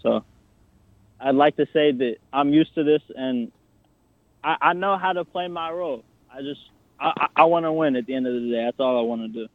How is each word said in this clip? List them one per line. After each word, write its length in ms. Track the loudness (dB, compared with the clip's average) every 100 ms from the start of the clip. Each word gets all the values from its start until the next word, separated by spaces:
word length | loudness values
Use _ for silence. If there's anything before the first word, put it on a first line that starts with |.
so 220 | -2 -2 -4 _ _ _ _ _ _ _ _ _
I'd 140 | 0
like 220 | 4 4 2
to 100 | -2
say 200 | 2 2
that 240 | 2 -2 -4 _
I'm 200 | -2 2
used 220 | 4 2
to 100 | 0
this, 160 | 2 0 0
and 380 | -8 -4 -4 -4 _ _ _ _ _ _ _ _ _
I, 140 | -4 2
I 120 | 2
know 240 | 2 0 0
how 140 | 0
to 120 | -2
play 240 | -6 -8 -8
my 220 | -6 -8
role. 340 | -6 -6 -8 -12 _ _
I 120 | -14
just, 180 | -12 -12 -16 _ _ _
I, 120 | -4 -2
I, 100 | -2 4
I 80 |
wanna 280 | 4 4 0
win 240 | 0 0 0
at 80 |
the 100 | -2
end 120 | -4 -2
of 80 |
the 160 | -2 -2
day. 140 | -2
That's 140 | -2 -2
all 180 | 0 0
I 40 |
wanna 260 | 0 -4 -8
do. 200 | -10 -14